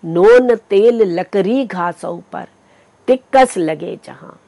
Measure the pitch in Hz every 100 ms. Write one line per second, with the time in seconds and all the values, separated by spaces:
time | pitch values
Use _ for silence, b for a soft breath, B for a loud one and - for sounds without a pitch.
0 | 165 165 196 247 247 226 _ 196 226 240
1 | 208 170 180 202 190 254 254 180 175 170
2 | 165 175 _ - - _ b b b b
3 | - 262 _ 269 262 - 160 156 170 -
4 | - - - -